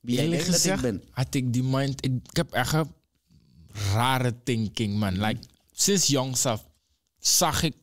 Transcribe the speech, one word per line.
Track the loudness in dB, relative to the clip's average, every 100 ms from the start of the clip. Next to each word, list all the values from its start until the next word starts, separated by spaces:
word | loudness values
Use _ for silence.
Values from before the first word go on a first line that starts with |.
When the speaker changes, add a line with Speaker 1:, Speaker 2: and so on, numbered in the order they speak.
Speaker 1:
wie | -2
jij | 0
Speaker 2:
Eerlijk | 0 0
Speaker 1:
denkt | 0 2
dat | 2
ik | 0
Speaker 2:
gezegd |
Speaker 1:
ben." | -2 -4 -8
Speaker 2:
had | -6 -2
ik | -2 0
die | 0
mind, | 0 0 -2 -2
ik, | -2 -4 -4
ik | -4
heb | -2
echt | -2 0
een | 0 -2 -8 _ _ _ -20 _ -20 -16 -6 0
rare | 2 2 2 0 -2
thinking, | -4 -2 -2 -2 -2 0
man. | 0
Speaker 1:
Mhm. | 0
Speaker 2:
Like, | -2 -4 -10 _ _
sinds | -2 0 2 2
jongs | 2 0 -2 -2
af | -2 -6 _ _ _ _ _
zag | 0 2 2 2
ik | -2 -4